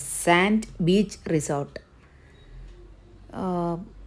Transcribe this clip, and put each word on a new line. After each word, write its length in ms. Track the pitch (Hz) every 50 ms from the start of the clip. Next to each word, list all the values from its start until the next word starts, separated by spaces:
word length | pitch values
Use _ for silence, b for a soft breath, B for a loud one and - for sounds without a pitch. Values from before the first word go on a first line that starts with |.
| - - - - -
സാൻഡ് 600 | 170 170 175 185 208 214 220 220 - - - 180
ബീച്ച് 300 | 160 185 208 202 202 - - - - 165
റിസോർട്ട്. 460 | 151 143 - 151 143 143 139 - - - _ - b b b b b b b b b b b b b b b b b b - - - - - - - - - -
ആഹ്, 440 | - 190 185 180 175 170 170 170 170 185 - - - -